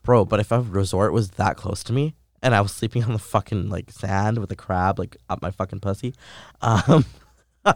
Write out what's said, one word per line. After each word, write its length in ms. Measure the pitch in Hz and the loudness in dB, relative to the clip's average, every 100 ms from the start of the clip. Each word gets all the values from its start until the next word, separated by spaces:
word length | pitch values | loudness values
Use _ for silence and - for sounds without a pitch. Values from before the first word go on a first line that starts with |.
Bro, 240 | - 120 101 | 2 4 4
but 140 | 107 | 0
if 100 | 107 | 0
a 80 | 120 | 0
resort 520 | 117 95 95 92 101 | 0 -2 0 0 2
was 160 | 101 95 | 0 -2
that 240 | - 101 - | 0 -2 -2
close 260 | - - | -6 -8
to 80 | - | -4
me 200 | 127 151 - _ _ | -2 -2 -6 _ _
and 120 | 127 | 2
I 60 | 107 | 2
was 120 | 101 | 2
sleeping 320 | - 113 123 | -2 -4 -2
on 80 | 113 | -2
the 60 | 110 | -4
fucking, 500 | - 110 - 104 101 | -2 -2 -2 -4 -4
like, 200 | 90 - | -6 -8
sand 480 | - - 98 107 117 | -8 -4 0 0 -2
with 120 | 98 | -4
a 60 | 98 | -8
crab, 420 | - 92 92 95 | -4 0 0 0
like, 180 | 90 - - | -6 -10 -10
up 100 | 92 | -8
my 100 | 90 | -6
fucking 300 | - 95 98 | -6 -8 -6
pussy, 340 | 98 98 123 - - - - _ | -6 -4 -6 -10 -18 -20 -20 _
um, 420 | 120 113 - 160 - - _ _ _ _ | 0 2 6 4 4 -4 _ _ _ _
<laughs> 0 | 202 | 0